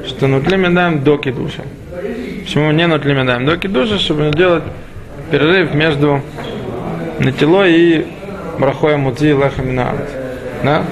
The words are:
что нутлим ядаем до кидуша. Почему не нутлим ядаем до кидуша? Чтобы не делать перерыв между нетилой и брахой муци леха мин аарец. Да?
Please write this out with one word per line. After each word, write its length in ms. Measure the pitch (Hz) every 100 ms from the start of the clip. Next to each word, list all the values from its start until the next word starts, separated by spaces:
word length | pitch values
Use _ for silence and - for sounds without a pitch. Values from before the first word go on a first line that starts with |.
| -
что 200 | - 135
нутлим 380 | 135 147 190
ядаем 380 | 180 175 175 156
до 140 | 135 147
кидуша. 460 | 139 123 147 - - - - - - 240 - -
Почему 260 | - 143 151
не 140 | 175 170
нутлим 340 | 151 139 139
ядаем 260 | 131 123 135
до 100 | 170
кидуша? 420 | 190 233 240 196
Чтобы 260 | - 151
не 80 | 151
делать 320 | 151 185 165 147 - - - - - -
перерыв 420 | 143 151 190 156
между 480 | 147 160 143 147 139 127 - - - - - 170 - - -
нетилой 520 | 135 131 147 190 190
и 340 | 165 170 160 - - - - - -
брахой 400 | 131 135 156 147
муци 300 | 135 123 151
леха 340 | 139 139 -
мин 180 | 127 127
аарец. 300 | 123 - - - - - - -
Да? 200 | 135 160 -